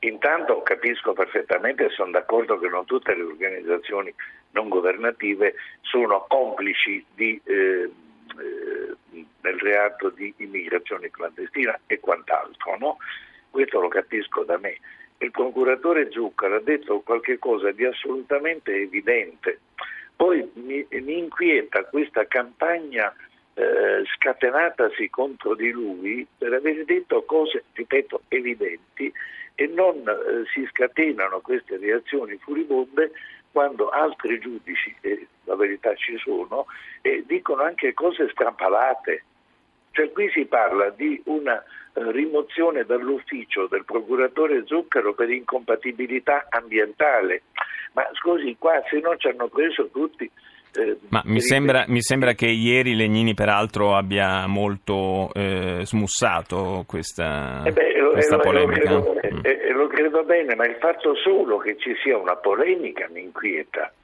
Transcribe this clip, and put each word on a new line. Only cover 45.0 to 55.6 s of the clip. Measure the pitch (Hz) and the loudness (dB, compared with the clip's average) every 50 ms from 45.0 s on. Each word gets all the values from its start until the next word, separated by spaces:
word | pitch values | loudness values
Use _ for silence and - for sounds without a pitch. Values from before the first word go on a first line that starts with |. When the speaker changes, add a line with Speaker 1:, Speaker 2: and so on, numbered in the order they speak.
| 110 104 101 | 2 2 2
Speaker 1:
per | - 120 117 | 0 0 0
incompatibilità | 123 127 123 - - 127 120 - 117 110 - 127 120 113 123 120 123 127 - - 143 143 143 - | 0 -4 -4 -4 -6 -6 0 0 -2 0 0 -6 -4 -4 -6 -4 -4 -2 0 2 2 2 0 -2
ambientale. | - 117 117 113 110 107 107 107 107 _ 151 151 135 117 98 92 90 - _ _ _ - - - - - - - _ | -4 -4 -4 0 0 0 0 0 0 _ 2 4 4 4 2 2 -2 -2 _ _ _ -8 -8 -6 -8 -12 -12 -6 _
Ma | - 131 - - | -2 -2 -2 -4
scusi, | - - 170 175 170 143 131 120 _ | -4 0 0 0 0 0 -4 -6 _
qua | - 165 165 147 - - | 2 2 2 4 2 0
se | - 151 | -2 -2
non | 156 170 170 156 | 0 0 -2 0
ci | - 139 | 0 -2
hanno | 123 120 123 117 | 0 0 -4 -4
preso | - 135 151 165 - - - - | 0 0 0 0 2 0 -2 -2
tutti, | _ 131 151 156 - _ 123 - _ _ _ - - - _ _ _ | _ -2 -4 -4 -4 _ -10 -10 _ _ _ -20 -20 -20 _ _ _
eh, | - 113 107 101 - - - | -2 0 0 0 -4 -4 0
Speaker 2:
Ma | 107 113 - | 0 0 2
mi | - 107 117 | 2 0 0
Speaker 1:
per | |
Speaker 2:
sembra, | 120 123 139 139 143 139 131 131 113 | 2 4 2 4 4 4 4 4 4
Speaker 1:
il | - | 4
Speaker 2:
mi | 120 120 113 | 2 0 2
sembra | - 135 135 131 123 120 | 2 2 4 4 2 2
che | 104 - | 4 2
ieri | 117 113 113 113 120 120 127 127 127 120 | 2 2 4 4 4 4 4 4 4 4
Legnini | 110 110 107 107 110 113 113 107 | 4 4 4 4 4 4 2 2
peraltro | - 107 104 104 101 107 110 - 104 104 101 101 | 2 2 4 4 4 2 0 0 2 4 4 4
abbia | 98 98 95 98 101 98 95 95 95 92 | 4 2 2 2 2 2 2 2 0 0
molto, | 95 98 101 101 104 101 98 _ - 104 98 95 95 95 95 95 87 - | 0 0 0 0 0 -2 -4 _ -2 0 0 2 0 0 0 -2 -2 -2
eh, | 95 101 98 95 92 | -2 0 0 0 0